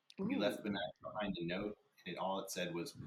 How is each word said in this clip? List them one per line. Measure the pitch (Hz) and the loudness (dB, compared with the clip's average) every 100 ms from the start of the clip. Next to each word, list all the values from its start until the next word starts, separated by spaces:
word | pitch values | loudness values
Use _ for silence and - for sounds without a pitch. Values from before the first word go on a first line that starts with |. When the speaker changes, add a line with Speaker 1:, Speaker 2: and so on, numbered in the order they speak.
| - - | -14 -2
Speaker 1:
He | 202 277 | 2 4
Speaker 2:
Ooh. | |
Speaker 1:
left | - - | 4 2
behind, | 104 98 - - | 0 0 0 -4
behind | - - 101 87 | -6 -2 0 0
a | 85 | 0
note, | 92 104 - _ - 90 | 0 -2 -6 _ -12 -6
and | 85 | -2
it, | |
all | 92 95 | 0 0
it | 92 | 0
said | 92 87 85 | -2 0 0
was, | 80 - | -2 -6